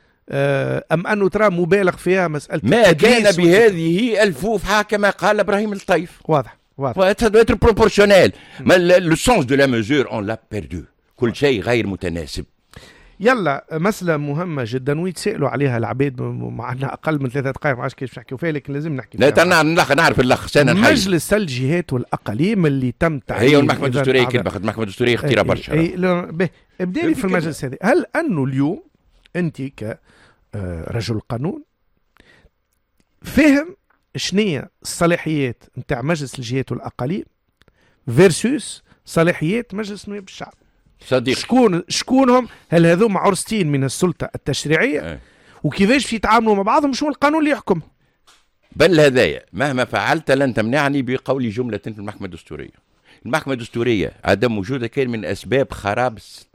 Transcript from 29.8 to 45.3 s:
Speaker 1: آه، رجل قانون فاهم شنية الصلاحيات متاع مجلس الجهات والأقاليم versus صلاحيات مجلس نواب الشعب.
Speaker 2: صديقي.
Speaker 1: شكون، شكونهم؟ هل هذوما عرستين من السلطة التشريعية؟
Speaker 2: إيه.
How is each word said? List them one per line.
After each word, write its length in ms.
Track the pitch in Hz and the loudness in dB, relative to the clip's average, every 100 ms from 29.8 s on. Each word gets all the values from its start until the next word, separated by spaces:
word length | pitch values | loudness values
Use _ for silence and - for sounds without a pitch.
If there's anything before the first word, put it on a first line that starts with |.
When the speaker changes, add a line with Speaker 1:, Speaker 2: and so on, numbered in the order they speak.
| 107 - _ _ _ _ _ | -12 -12 _ _ _ _ _
Speaker 1:
آه، 300 | 104 92 85 - | -10 -8 -8 -8
رجل 300 | 117 107 107 | -8 -6 -6
قانون 420 | - 117 147 311 294 _ _ _ _ _ _ _ _ _ _ _ _ _ _ _ | -6 -6 -6 -8 -16 _ _ _ _ _ _ _ _ _ _ _ _ _ _ _
فاهم 540 | - 240 302 277 330 392 _ _ _ 139 | -4 4 6 4 0 -14 _ _ _ -8
شنية 540 | - 185 214 139 - _ | -2 0 0 -2 -8 _
الصلاحيات 800 | - - 170 170 - 156 131 113 _ - | -14 0 0 2 -2 -2 -2 -6 _ -18
متاع 260 | - 131 | -8 -6
مجلس 360 | 131 170 139 - | -4 -4 -6 -10
الجهات 340 | 117 127 127 | -6 -6 -4
والأقاليم 520 | 120 - - 127 196 - _ _ _ _ _ _ _ - 120 | -8 -10 -8 -6 -6 -10 _ _ _ _ _ _ _ -2 4
versus 640 | 190 147 226 151 - - _ _ | 6 4 -2 -4 -8 -16 _ _
صلاحيات 720 | - - 165 - 156 226 240 | -6 0 0 0 -2 -4 -6
مجلس 340 | 190 214 208 - | -10 -10 -12 -14
نواب 200 | 202 190 | -16 -16
الشعب. 260 | - - _ _ _ _ _ | -18 -18 _ _ _ _ _
Speaker 2:
صديقي. 400 | - 131 120 131 | -2 -2 0 -4
Speaker 1:
شكون، 420 | - 247 233 170 - | 0 2 4 2 -4
شكونهم؟ 600 | - - 262 269 247 247 - _ | -8 0 2 4 2 0 -12 _
هل 160 | 170 165 | 2 4
هذوما 340 | 170 226 185 | 4 2 2
عرستين 520 | 170 185 - 220 160 | 0 -2 -4 -2 0
من 120 | 143 | 0
السلطة 460 | 135 - 180 - - | -2 -2 -2 -2 -10
التشريعية؟ 760 | - - 139 147 160 170 147 82 | -10 -6 -6 0 0 0 -2 -8
Speaker 2:
إيه. 120 | 76 - | -12 -16